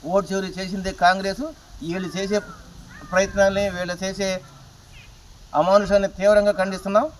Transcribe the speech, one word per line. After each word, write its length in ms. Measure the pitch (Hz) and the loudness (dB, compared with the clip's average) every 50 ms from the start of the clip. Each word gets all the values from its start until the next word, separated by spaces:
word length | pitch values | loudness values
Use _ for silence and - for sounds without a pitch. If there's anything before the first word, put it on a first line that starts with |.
| - | -4
ఓటు 280 | 151 180 196 190 165 190 | 2 0 0 0 0 -4
చోరీ 200 | 196 190 185 - 180 | -4 -4 -6 -8 -8
చేసిందే 320 | 190 185 190 196 185 190 | -8 -8 -8 -6 -6 -6
కాంగ్రెస్. 500 | - - 180 175 185 190 190 196 190 208 277 320 302 - - - - - - | -2 4 4 4 4 4 -2 -4 -6 -6 -8 -10 -10 -14 -20 -20 -18 -12 -8
వీళ్ళు 340 | 165 170 190 185 165 151 | -6 -6 -4 -6 -6 -6
చేసే 220 | 185 196 190 208 208 - - - - - - - - - - - - - - | -6 -4 -2 -2 -2 -2 -6 -18 -18 -20 -20 -20 -20 -20 -20 -18 -18 -12 -2
ప్రయత్నాల్ని, 580 | 175 185 196 196 196 202 196 196 196 196 202 196 | 0 0 0 0 2 4 4 4 4 2 -2 -2
వీళ్ళు 340 | 180 180 180 180 180 175 190 | -2 -4 -6 -6 -6 -4 -4
చేసే 380 | 190 190 185 202 190 185 185 - - - - - - - - - - - - - - - - - - - - - - - | -6 -4 -2 -2 -2 -2 -6 -8 -14 -20 -20 -20 -20 -20 -20 -20 -20 -20 -20 -20 -20 -20 -20 -20 -20 -20 -20 -20 -4 -2
అమానుషాన్ని 520 | 143 156 185 196 208 208 185 202 202 196 | 0 2 4 4 4 4 4 2 2 2
తీవ్రంగా 440 | 190 196 - 190 202 214 208 202 208 | 0 -4 2 4 4 6 6 4 2
ఖండిస్తున్నాం. 580 | 202 202 190 196 190 185 185 196 196 214 269 311 - - | 0 0 -2 -2 -4 -6 -6 0 0 0 0 0 -8 -12